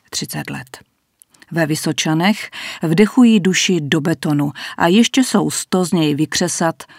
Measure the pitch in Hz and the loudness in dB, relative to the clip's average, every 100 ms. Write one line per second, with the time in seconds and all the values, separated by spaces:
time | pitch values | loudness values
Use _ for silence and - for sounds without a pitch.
0 | _ - 151 151 147 139 127 - _ _ | _ -10 -8 -10 -10 -12 -14 -20 _ _
1 | _ _ _ _ - 160 151 151 160 143 | _ _ _ _ -8 -2 -2 -2 -2 -4
2 | 165 156 185 214 - - - - 165 165 | 0 2 2 0 -4 -14 -14 -6 -2 2
3 | 208 - 233 220 180 175 - 175 143 160 | 4 6 6 6 2 0 0 0 0 -2
4 | 156 160 160 147 143 - - - 170 190 | 0 -2 -2 0 -2 -6 -14 -2 2 4
5 | 233 - 254 196 151 - - 185 180 180 | 4 2 2 0 0 -4 -4 -2 0 0
6 | 151 143 151 - 175 - 165 - - | 0 0 -2 -2 -2 -2 -2 -4 -14